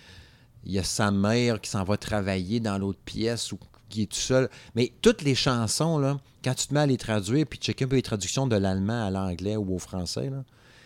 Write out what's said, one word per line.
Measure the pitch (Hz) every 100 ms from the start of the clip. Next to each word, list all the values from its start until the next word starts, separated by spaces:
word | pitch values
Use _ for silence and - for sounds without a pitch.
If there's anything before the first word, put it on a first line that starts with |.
| - - - - - - -
il |
y | 95
a |
sa | 87 - 104
mère | 98 101 117 120 110
qui | -
s'en | 104
va | 92 104
travailler | - 107 98 95 90 117
dans | 110 98
l'autre | 98 95
pièce, | - 104 110 117 -
ou | 101 - - -
qui | 110
est | 104
tout | -
seul. | - 131 127 - -
Mais | 113 123 -
toutes | 220 240
les | 143
chansons, | 127 147 123 110 - 156 156
là, | 135 139 - -
quand | 127
tu | 127 -
te |
mets | 143
à | 147
les | 127
traduire, | - 107 95 135 156
puis | -
checker | - 110 135
un |
peu | 135
les |
traductions | - 107 90 - 135
de | 107
l'allemand | 98 95 98 120 104
à |
l'anglais | 95 95 85 95 110
ou | 98
au | 92
français, | - 92 85 - 135
là, | 135 131 - - -